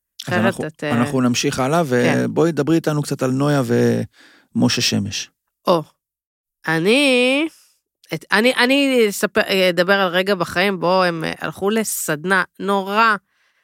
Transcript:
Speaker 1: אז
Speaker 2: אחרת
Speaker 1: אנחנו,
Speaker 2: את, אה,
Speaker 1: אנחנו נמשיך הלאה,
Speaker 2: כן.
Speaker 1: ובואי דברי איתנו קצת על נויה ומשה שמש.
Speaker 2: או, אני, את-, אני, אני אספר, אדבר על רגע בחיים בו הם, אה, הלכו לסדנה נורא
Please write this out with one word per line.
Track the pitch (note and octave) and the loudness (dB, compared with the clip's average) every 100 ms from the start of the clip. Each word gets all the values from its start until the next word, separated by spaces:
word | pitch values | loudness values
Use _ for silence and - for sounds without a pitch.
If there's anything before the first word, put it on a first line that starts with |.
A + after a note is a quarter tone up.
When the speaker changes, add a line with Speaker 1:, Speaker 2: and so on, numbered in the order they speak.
| _ - - | _ -16 -4
Speaker 1:
אז | |
Speaker 2:
אחרת | F3+ - | -2 0
Speaker 1:
אנחנו, | F#3+ D#3 | -2 -8
Speaker 2:
את, | - | -8
אה, | D3+ | -4
Speaker 1:
אנחנו | C#3+ C#3+ C3+ | -2 0 0
נמשיך | B2 A#2+ C#3+ C3+ | 0 0 -2 -2
הלאה, | B2+ E3 D#3 | 0 0 0
Speaker 2:
כן. | B2 B2 B2+ B2 | 2 2 0 -2
Speaker 1:
ובואי | B2+ D#3+ | 0 0
דברי | D#3 C#3 E3 | 0 0 0
איתנו | D#3 D3+ | 0 -2
קצת | C#3+ C#3 | -4 -4
על | C3 | -2
נויה | C3 D3 C#3+ A#2+ A#2+ A#2+ A#2 A2+ _ - _ _ A2+ | 0 2 0 2 2 2 0 -4 _ -20 _ _ -2
ומשה | B2 - | 0 0
שמש. | A#2+ A2+ G2+ - - _ _ _ - | -2 -2 -4 -8 -12 _ _ _ 0
Speaker 2:
או, | E3+ D#3 _ _ _ _ _ _ _ - | 0 -2 _ _ _ _ _ _ _ -4
אני, | D#3+ F3 B3 C#4+ B3 B3 C#4 D#4+ - _ _ _ _ _ | 0 2 2 4 2 2 0 -2 -8 _ _ _ _ _
את-, | D#3+ - | -10 -2
אני, | F#3+ A#3 B3+ | 2 2 2
אני | B3 C#4 C#4 B3+ A3 | 2 2 2 2 2
אספר, | G3 G3+ - G#3 G3+ F#3 | 0 -2 -2 0 2 2
אדבר | E3+ F3 | 2 2
על | G3 F#3+ | 2 2
רגע | F3 F#3+ G3 | 0 0 -2
בחיים | E3+ F3 G3 F#3+ | -2 0 0 0
בו | E3 F#3 | 0 2
הם, | F3+ E3 | 0 -2
אה, | D#3+ E3+ | -6 -6
הלכו | E3 - G3 | -10 -4 -2
לסדנה | A3 G#3+ - - D3+ E3 F#3+ F3 - | -2 -4 -6 -6 -6 -2 -2 -2 -6
נורא | F#3+ G3+ F#3+ G#3 A3+ G3+ - _ _ _ | -2 -2 0 0 2 0 -6 _ _ _